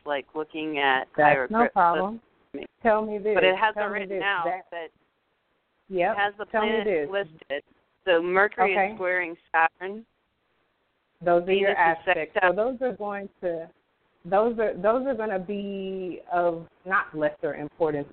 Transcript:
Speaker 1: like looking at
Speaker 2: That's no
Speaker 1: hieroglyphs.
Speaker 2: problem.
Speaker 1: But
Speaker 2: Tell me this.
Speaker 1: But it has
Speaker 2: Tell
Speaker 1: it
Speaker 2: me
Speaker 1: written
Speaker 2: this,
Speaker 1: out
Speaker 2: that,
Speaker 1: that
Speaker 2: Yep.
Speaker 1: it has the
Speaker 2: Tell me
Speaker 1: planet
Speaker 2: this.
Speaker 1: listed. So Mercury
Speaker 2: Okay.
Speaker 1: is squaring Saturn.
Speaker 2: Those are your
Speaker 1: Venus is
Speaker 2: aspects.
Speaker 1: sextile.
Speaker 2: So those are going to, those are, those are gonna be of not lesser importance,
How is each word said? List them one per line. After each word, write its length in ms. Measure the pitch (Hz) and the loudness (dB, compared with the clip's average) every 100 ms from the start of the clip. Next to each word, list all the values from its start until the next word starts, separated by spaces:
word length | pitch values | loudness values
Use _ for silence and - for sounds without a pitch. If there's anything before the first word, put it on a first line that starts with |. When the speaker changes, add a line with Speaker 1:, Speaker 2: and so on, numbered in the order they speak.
Speaker 1:
like 220 | 151 143 - | -6 -6 -6
looking 440 | 156 156 160 156 147 | -8 -8 -8 -6 0
at 300 | 139 131 - - | 2 2 0 2
Speaker 2:
That's 20 | |
no 60 | |
Speaker 1:
hieroglyphs. 480 | 147 139 127 220 240 | 4 4 2 0 2
Speaker 2:
problem. 480 | 196 175 175 190 226 - _ _ | 4 2 2 -2 -6 -16 _ _
Speaker 1:
But 100 | - - _ | -14 -14 _
Speaker 2:
Tell 220 | 233 214 | 0 0
me 140 | 214 208 | 0 -4
this. 160 | 208 | -2
Speaker 1:
But 100 | 196 | 2
it 120 | 185 190 | 2 2
has 180 | 220 | 0
Speaker 2:
Tell 120 | 208 208 | -2 -4
Speaker 1:
it 20 | |
Speaker 2:
me 40 | |
Speaker 1:
written 140 | 202 190 190 | -6 -6 -4
Speaker 2:
this, 40 | |
Speaker 1:
out 200 | 196 185 | -2 -2
Speaker 2:
that, 180 | 170 185 - | -4 -6 -8
Speaker 1:
that 180 | 170 156 _ _ _ _ _ _ _ _ _ - | -12 -12 _ _ _ _ _ _ _ _ _ -6
Speaker 2:
Yep. 240 | 185 180 | 0 0
Speaker 1:
it 60 | 208 | 2
has 160 | 202 202 | -2 -4
the 60 | 202 | -4
Speaker 2:
Tell 160 | 220 | 0
me 200 | 214 226 | 0 0
Speaker 1:
planet 260 | 208 165 147 | 0 0 0
Speaker 2:
this. 20 | |
Speaker 1:
listed. 520 | 196 196 156 - 143 - _ _ _ | -4 -6 -10 -10 -10 -10 _ _ _
So 180 | 185 165 | 2 2
Mercury 500 | 175 185 208 - 196 190 | 4 4 2 4 2 2
Speaker 2:
Okay. 140 | 190 | 0
Speaker 1:
is 40 | 214 | -2
squaring 400 | 180 180 170 170 _ | -2 -2 -4 -8 _
Saturn. 520 | 160 165 - 185 214 226 _ _ _ _ _ _ _ _ _ _ _ | 2 2 0 -12 -12 -16 _ _ _ _ _ _ _ _ _ _ _
Speaker 2:
Those 240 | 170 175 175 | 2 2 4
are 40 | |
your 220 | 196 196 | 2 2
Speaker 1:
Venus 40 | - | 4
is 200 | 165 160 | 2 2
Speaker 2:
aspects. 360 | 185 170 156 | 0 -2 -2
Speaker 1:
sextile. 160 | 208 185 | 0 2
Speaker 2:
So 40 | 185 | 2
those 260 | 240 247 | -2 -2
are 100 | 254 196 | -4 -4
going 320 | 208 202 196 _ | -8 -8 -12 _
to, 280 | 180 165 165 _ _ _ _ _ | -6 -6 -10 _ _ _ _ _
those 340 | 170 190 233 226 | 0 2 4 2
are, 140 | 214 | -2
those 320 | 180 202 247 269 | 0 0 2 0
are 80 | |
gonna 240 | 220 220 190 | -4 -4 -4
be 840 | 185 202 202 196 190 190 185 - - | -4 -6 -6 -8 -8 -8 -8 -10 -4
of 340 | 175 175 165 165 _ 180 | 0 0 -2 -8 _ -2
not 260 | 196 - | -2 -2
lesser 400 | 156 151 151 156 | -2 -2 -2 -6
importance, 520 | 143 147 - 160 147 143 | -4 -10 -2 0 0 -2